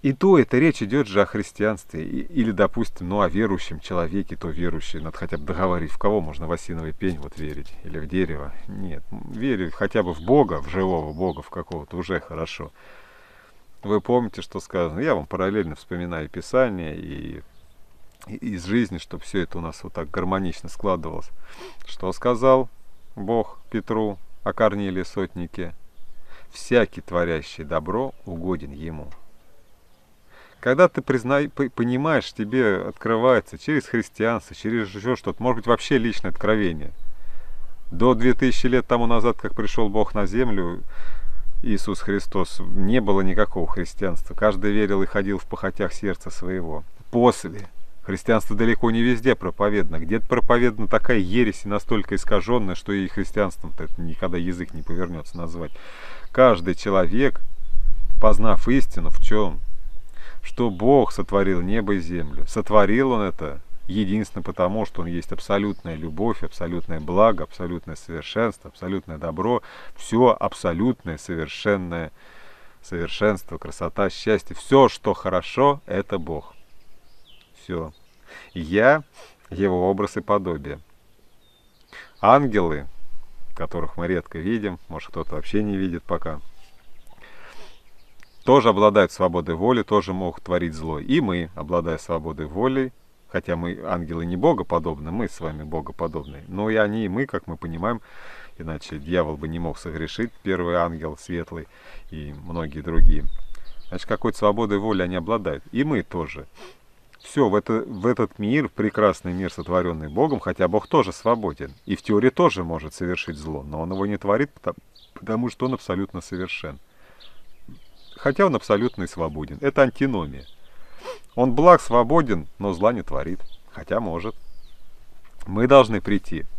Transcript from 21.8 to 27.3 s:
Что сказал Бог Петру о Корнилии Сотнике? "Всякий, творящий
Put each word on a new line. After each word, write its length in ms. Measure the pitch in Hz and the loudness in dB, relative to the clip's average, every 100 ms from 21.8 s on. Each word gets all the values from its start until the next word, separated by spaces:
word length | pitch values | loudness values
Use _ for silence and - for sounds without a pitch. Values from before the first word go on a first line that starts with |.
| - | -8
Что 280 | - 92 | -6 -6
сказал 560 | 90 120 120 131 131 131 - - - - - | -2 -2 2 4 4 2 -8 -16 -16 -14 -10
Бог 420 | 95 117 110 - - | -2 -2 -2 -8 -8
Петру 500 | 110 - 110 107 98 - - | -8 -4 -2 -2 -4 -10 -6
о 100 | 104 | -6
Корнилии 500 | - 110 101 101 92 | 0 0 0 -4 -4
Сотнике? 720 | 90 - 92 - 85 - 87 - - - - - - - - | -6 -6 -6 -8 -10 -10 -10 -10 -14 -10 -8 -8 -8 -10 -12
"Всякий, 520 | - - 120 104 - | -14 0 2 2 -4
творящий 640 | - 87 85 | -6 -2 -2